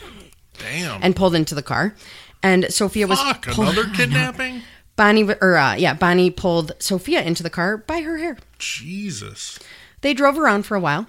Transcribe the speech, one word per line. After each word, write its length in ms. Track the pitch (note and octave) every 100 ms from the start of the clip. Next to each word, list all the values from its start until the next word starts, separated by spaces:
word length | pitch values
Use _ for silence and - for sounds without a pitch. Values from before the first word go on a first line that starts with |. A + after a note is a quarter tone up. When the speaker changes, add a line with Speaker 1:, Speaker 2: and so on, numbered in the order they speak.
| - A3 - _ _ -
Speaker 1:
Damn. 440 | G#2+ D3 F3 G2
Speaker 2:
and 120 | F3 F3+
pulled 180 | F#3
into 200 | E3+ D#3
the 80 | D3
car. 320 | - B2 F#3+ - - - - -
And 300 | F#3+ F#3 F3+
Sophia 340 | - G3 G#3+ G3+
was 140 | B3+
Speaker 1:
Fuck, 260 | C#4 - -
Speaker 2:
pulled 220 | B2 G3+
Speaker 1:
another 140 | F#3+
Speaker 2:
<laughs> 40 | G#3+
I 40 |
know. 60 | G3
Speaker 1:
kidnapping? 640 | B3 B3 B3+ B3+ C4 B3+ - - _ -
Speaker 2:
Bonnie, 260 | G#3 A3
w-, 160 | G#3 G#3
or, 160 | F#3+ E3
uh, 180 | C3+
yeah, 200 | G#2 E3
Bonnie 360 | C#3+ F3 F3+ F3+
pulled 420 | - F#3 E3+ D#3+ -
Sophia 420 | - F#3+ C#4 D#4+
into 200 | E3+ E3
the 80 | E3
car 260 | - F3 A3
by 220 | - E4
her 160 | D#4 D#4+
hair. 180 | E4 B3+ - -
Speaker 1:
Jesus. 1000 | - - C#3+ F#3+ G3+ A#2 G#2 G#2 - - - - - _
Speaker 2:
They 100 | C#4
drove 260 | C4 C#4 C#4+
around 260 | C#4+ G3+
for 100 | G3 G3+
a 40 |
while 260 | E3 D3